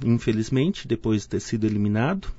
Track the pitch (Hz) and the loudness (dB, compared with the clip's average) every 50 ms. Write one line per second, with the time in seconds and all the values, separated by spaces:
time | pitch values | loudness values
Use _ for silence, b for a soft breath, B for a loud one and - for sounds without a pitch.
0 | - 117 120 113 - 127 110 110 110 - 131 131 147 185 202 - - 127 117 - | 2 2 2 2 2 0 0 0 0 0 0 2 2 0 -2 -4 -4 -4 -4 -2
1 | - 113 110 104 - - - 95 - - 120 110 107 110 107 104 104 104 104 107 | 0 0 0 0 0 -2 -6 -6 -4 -2 -2 0 0 2 2 2 0 2 2 2
2 | 120 151 196 190 - - - | 2 0 0 -2 -4 -8 -10